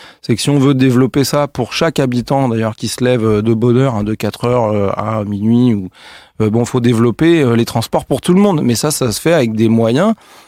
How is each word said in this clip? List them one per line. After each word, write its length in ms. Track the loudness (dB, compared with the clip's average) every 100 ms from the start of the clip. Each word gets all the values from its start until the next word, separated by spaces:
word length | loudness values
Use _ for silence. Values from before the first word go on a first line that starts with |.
| -20 -14
C'est 160 | -4 -2
que 60 |
si 80 | 0
on 80 | 2
veut 160 | 2
développer 500 | 2 2 2 2 0
ça 240 | -2 -2 -2
pour 240 | -4 -6
chaque 260 | -2 -2 0
habitant, 520 | -2 -2 -2 0 0
d'ailleurs, 260 | 0 -2 -4
qui 120 | -8
se 140 | -2
lève, 220 | 0 2
euh, 160 | 2 0
de 140 | 0
bonne 240 | 0 2 2
heure, 160 | 2
hein, 100 | -2
de 80 | -4
quatre 320 | -4 -6 -4
heures, 200 | -2 0
euh, 260 | 0 0 -2
à 300 | -4 -4 -4
minuit, 480 | -4 -4 0 2 2
ou, 160 | 0 -6 -14 -20 -20 -20 -4
euh, 80 | -2
bon, 160 | 0 0
faut 140 | 0
développer, 600 | 0 2 0 2 2 2
euh, 160 | 2 2
les 80 |
transports 400 | 0 -2 -2 -4
pour 160 | -2 -4
tout 140 | 2
le 60 | 2
monde. 200 | 4 2
Mais 120 | 0
ça, 160 | 0 -2
ça 220 | -2 -4
se 60 | -2
fait 120 | 0
avec 220 | 0 0
des 160 | 0 2
moyens. 420 | 2 2 2 0 -2 -8 -20